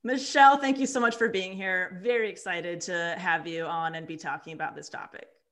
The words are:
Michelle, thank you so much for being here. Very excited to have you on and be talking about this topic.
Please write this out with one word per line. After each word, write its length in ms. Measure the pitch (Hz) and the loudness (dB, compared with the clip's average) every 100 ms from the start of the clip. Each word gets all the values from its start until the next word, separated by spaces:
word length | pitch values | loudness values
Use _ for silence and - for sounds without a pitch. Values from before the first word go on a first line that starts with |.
Michelle, 520 | 233 262 - 294 277 285 | -2 -2 2 8 8 8
thank 200 | 269 269 | 2 2
you 60 | |
so 140 | 269 254 | 0 2
much 160 | 233 | 0
for 140 | 226 226 | 2 0
being 240 | 190 185 | 0 -4
here. 460 | 190 190 185 185 180 | -6 -2 -2 -2 -2
Very 260 | 220 240 214 | 0 0 0
excited 520 | 180 190 170 170 170 | -4 -6 -4 -4 -6
to 340 | 185 175 170 170 | -4 -2 -2 -2
have 300 | 185 165 165 | 0 0 -2
you 160 | 165 | -6
on 320 | 165 165 165 | -4 -2 -4
and 100 | 165 | -6
be 120 | 160 156 | -10 -10
talking 360 | 151 147 - | -8 -10 -10
about 220 | 156 156 | -8 -8
this 140 | 147 147 | -8 -14
topic. 360 | - - - - _ _ | -14 -14 -16 -20 _ _